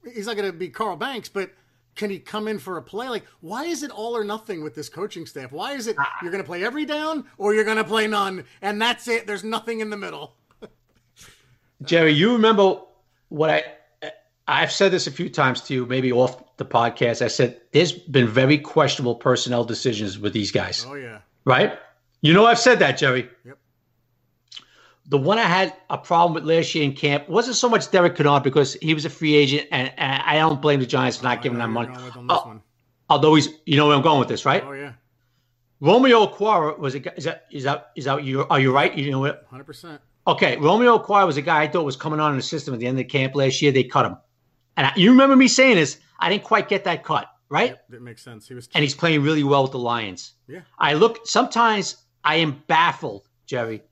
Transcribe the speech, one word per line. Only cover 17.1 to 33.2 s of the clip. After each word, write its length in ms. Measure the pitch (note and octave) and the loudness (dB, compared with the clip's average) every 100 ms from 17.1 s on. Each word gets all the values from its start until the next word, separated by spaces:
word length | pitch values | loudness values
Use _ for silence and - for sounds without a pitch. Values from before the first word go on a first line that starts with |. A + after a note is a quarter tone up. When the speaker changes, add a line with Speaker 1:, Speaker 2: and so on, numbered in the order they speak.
| A2+ | 0
Speaker 2:
I 60 | A#2+ | -4
said, 320 | - B2 - _ | 0 -2 -2 _
"There's 200 | C#3 E3+ | 0 2
been 360 | - - C3+ A#2+ | -2 -2 2 2
very 300 | G#2+ C3 D3+ | 4 4 2
questionable 560 | C#3+ - C#3 - A#2+ | 0 0 0 0 -4
personnel 500 | A#2 C#3 B2 - A#2+ | -2 0 -2 0 -4
decisions 540 | A#2 A2 C3+ G#2+ G#2 F#2+ | -4 -4 -4 -4 -6 -6
with 140 | G#2 | -6
these 180 | G#2+ G2+ | -4 -4
guys." 320 | G2+ F#2 - B2+ | -4 -4 -8 -10
Speaker 1:
Oh, 80 | |
yeah. 260 | C#3 B2 G#2+ _ _ - | -14 -16 -18 _ _ 0
Speaker 2:
Right? 320 | B2+ G#3+ - - _ _ _ | 2 2 -4 -20 _ _ _
You 120 | D3 | 4
know 140 | F3 A3+ | 6 6
I've 120 | A#3 | 6
said 200 | A#3+ A#3+ | 4 4
that, 160 | D#3 B2+ | 4 2
Jerry. 300 | C#3+ B2+ A#2+ - | 0 0 -4 -16
Speaker 1:
Yep. 140 | A#2+ C#3 _ _ _ _ _ _ _ _ _ - _ _ _ _ - | -20 -20 _ _ _ _ _ _ _ _ _ -20 _ _ _ _ -4
Speaker 2:
The 120 | C#3+ | -2
one 200 | C3+ G#3+ | 0 0
I 40 | |
had 300 | G#3+ F3+ F#3+ - _ | 2 0 0 -4 _
a 80 | C#3 | -12
problem 340 | - E3+ F3 | -2 2 2
with 120 | D#3+ | 0
last 300 | D3+ E3 D#3 | 0 0 0
year 100 | E3 | -2
in 100 | D3 | -2
camp 340 | C3+ D3 C#3+ - | -2 -2 -2 0
wasn't 280 | E3+ A#3+ A#3+ | -2 0 0
so 120 | B3 | 2
much 220 | A3+ - | 0 2
Derek 260 | F#3+ F3 F3 | 2 2 4
Kennard 260 | D3 C#3+ | 4 4
because 320 | C#3 C#3+ C#3 - | 2 2 0 -2
he 140 | D#3+ | -2
was 100 | D#3 | -2
a 60 | D#3 | -2
free 240 | - D#3 | -4 2
agent, 340 | D3 C#3+ C#3+ - | 4 4 2 -2
and, 220 | D3 B2+ - | -4 -4 -4
and 240 | C#3+ C3+ | -4 -2
I 140 | - D3+ | 0 2
don't 240 | D#3 D3 | 2 2
blame 180 | D3+ C#3+ | 2 2
the 60 | B2 | 0
Giants 320 | C#3 B2+ A#2 | 0 -2 -2
for 60 | |
not 120 | B2+ A#2+ | -4 -2
Speaker 1:
Oh, 40 | |
I 20 | |
Speaker 2:
giving 160 | C3 A#2+ | -4 -4
Speaker 1:
know 60 | A#2 | -6
Speaker 2:
them 80 | |
Speaker 1:
you're 80 | A2+ | -6
Speaker 2:
money. 100 | A#2+ | -6
Speaker 1:
going 100 | B2+ B2+ | -10 -18
with 100 | B2 | -18
on 100 | B2 | -4
this 120 | - | -2
Speaker 2:
Uh, 40 | - | -4
Speaker 1:
one. 140 | A2 _ _ _ _ _ | -18 _ _ _ _ _
Speaker 2:
although 240 | D3 | 2